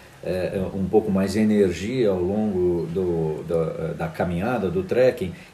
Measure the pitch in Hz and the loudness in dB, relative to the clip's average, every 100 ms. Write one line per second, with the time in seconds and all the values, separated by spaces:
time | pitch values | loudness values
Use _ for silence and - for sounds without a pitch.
0 | - - - 92 85 95 90 98 90 107 | -20 -12 -6 -4 -2 -4 -4 -4 2 2
1 | - 95 95 107 107 104 95 82 101 131 | 2 0 2 2 4 4 4 2 -2 0
2 | 107 92 90 107 107 92 90 85 80 87 | 2 2 0 0 0 0 2 0 -2 -2
3 | 90 82 80 76 80 85 80 - 80 78 | -2 0 -2 -4 -2 0 0 -4 -6 -4
4 | 82 - 90 85 156 240 190 180 185 226 | -6 -4 -2 -2 -2 -2 0 -2 0 4
5 | 254 247 185 - - | 4 2 -6 -8 -10